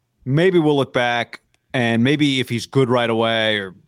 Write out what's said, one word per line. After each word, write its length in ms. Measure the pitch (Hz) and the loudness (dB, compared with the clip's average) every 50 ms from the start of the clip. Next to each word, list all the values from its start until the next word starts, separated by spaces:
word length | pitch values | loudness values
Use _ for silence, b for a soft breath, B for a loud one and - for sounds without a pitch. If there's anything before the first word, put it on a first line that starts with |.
| _ _ _ _ - | _ _ _ _ -6
Maybe 340 | 123 131 151 170 190 180 180 | -2 0 2 2 4 4 2
we'll 180 | 160 151 147 | 2 2 2
look 180 | 139 135 123 - | 0 0 -2 0
back, 480 | 131 123 120 120 120 117 - - - _ _ _ _ _ _ - | -2 0 0 0 -2 -4 -6 -10 -18 _ _ _ _ _ _ -4
and 280 | 135 123 117 117 113 117 | -2 0 0 0 2 2
maybe 380 | 131 147 143 147 147 135 131 | 2 2 2 0 0 0 -2
if 80 | 123 - | -4 -4
he's 160 | 120 117 98 | -6 -8 -6
good 240 | - - 135 135 117 | -4 0 0 0 2
right 220 | 123 123 120 117 | 2 0 0 0
away 480 | 117 113 113 113 113 113 110 110 107 104 | 0 0 0 0 0 0 0 0 -2 -2
or 160 | 98 95 90 - _ | -4 -8 -12 -18 _